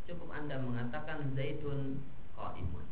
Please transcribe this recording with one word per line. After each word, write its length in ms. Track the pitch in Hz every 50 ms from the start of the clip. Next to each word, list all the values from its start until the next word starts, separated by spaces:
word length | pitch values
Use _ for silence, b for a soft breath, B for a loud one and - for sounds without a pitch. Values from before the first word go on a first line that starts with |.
| -
Cukup 320 | - 175 170 165 151 147
Anda 240 | 143 151 147 147 131
mengatakan, 720 | 127 123 120 117 117 120 151 151 151 165 156 147 143 135
"Zaidun 720 | 127 131 127 - - - - 143 139 139 135 135 - - - - - - - - -
qaimun." 480 | 110 101 92 - - - 85 - - - -